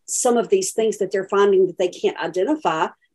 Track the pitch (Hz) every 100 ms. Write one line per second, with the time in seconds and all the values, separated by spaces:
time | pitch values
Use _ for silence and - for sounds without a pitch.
0 | - - 247 240 185 190 190 - 220 208
1 | 190 196 190 202 202 190 185 165 180 -
2 | 202 - 165 170 208 302 180 160 196 -
3 | _